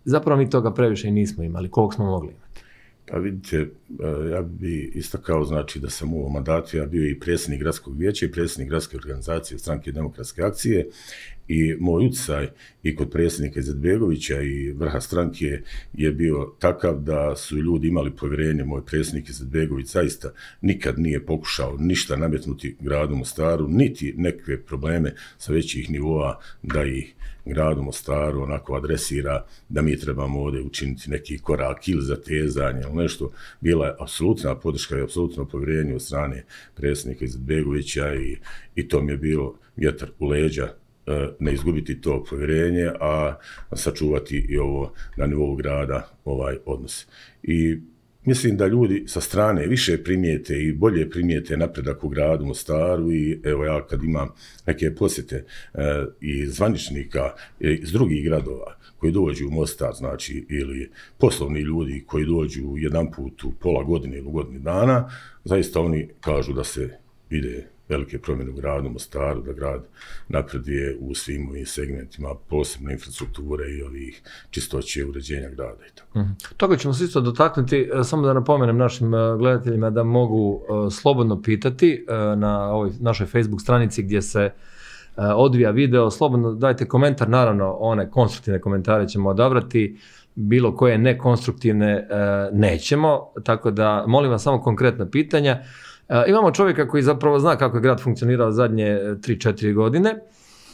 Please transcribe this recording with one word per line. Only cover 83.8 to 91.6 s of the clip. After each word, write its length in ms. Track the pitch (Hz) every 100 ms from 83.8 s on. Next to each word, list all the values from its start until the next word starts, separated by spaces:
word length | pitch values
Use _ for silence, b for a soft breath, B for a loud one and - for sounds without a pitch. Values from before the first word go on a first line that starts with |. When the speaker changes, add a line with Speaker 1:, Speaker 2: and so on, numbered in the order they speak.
| 110 -
Speaker 1:
gdje 200 | 98 101
se, 180 | 95 107
e, 120 | 101 - B B B B B -
odvija 540 | 101 104 135 123 110
video, 400 | 110 139 123 110
slobodno 440 | - 151 123 117
dajte 340 | 110 135 131 127
komentar, 400 | 131 143 135 110
naravno 440 | 127 120 101 95
one 380 | - 113 110 101
konstruktivne 500 | 127 107 - - 95
komentare 480 | 98 98 92 107 98
ćemo 200 | 101 98
odabrati, 720 | 98 127 127 - 117 104 B B B B
bilo 420 | - 104 123 117 -
koje 220 | 123 110
nekonstruktivne, 920 | 127 123 123 117 - -